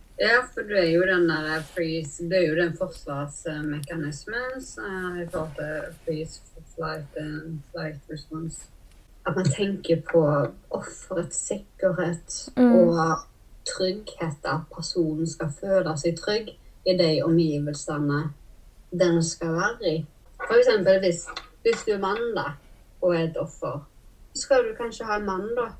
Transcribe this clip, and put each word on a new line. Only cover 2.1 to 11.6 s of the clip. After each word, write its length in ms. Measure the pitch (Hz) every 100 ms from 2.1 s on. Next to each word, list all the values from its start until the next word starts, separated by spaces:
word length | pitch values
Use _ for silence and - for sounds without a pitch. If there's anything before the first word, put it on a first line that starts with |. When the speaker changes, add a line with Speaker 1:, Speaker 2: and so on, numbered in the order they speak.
| - 170
Speaker 1:
det 100 | 185
er 100 | 160
jo 60 | 156
den 160 | 175
forsvarsmekanismen, 1900 | - 180 - 151 139 143 - 165 151 151 147 143 165 147 - - 233 254 262
så, 220 | - - 208 190 180 180
i 40 | 170
forhold 240 | 175 160
til 380 | 139 151 151 143 165
freeze, 360 | - 156 156 - - - - -
flight 380 | 156 156 143 156
and 440 | 151 151 165 156 -
flight 260 | 165 156 143 -
response. 580 | 151 - 156 165 - - - - - - - -
At 100 | 185
man 80 |
tenker 560 | 147 165 202 190 - 165 -
på 100 | 170 151 147 - - -
offerets 680 | - - - - 185 156 - -
sikkerhet 1000 | 202